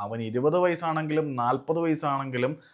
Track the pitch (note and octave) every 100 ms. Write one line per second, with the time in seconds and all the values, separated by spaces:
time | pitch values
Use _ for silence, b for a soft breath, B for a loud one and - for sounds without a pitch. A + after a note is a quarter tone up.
0 | G2+ A#2 A2+ A#2 D3 F3 F3+ E3+ E3 D#3
1 | D#3 D3+ D3+ B2 A#2+ C3+ C#3 D#3+ E3 D#3
2 | D3+ C#3 C3+ B2 B2+ - b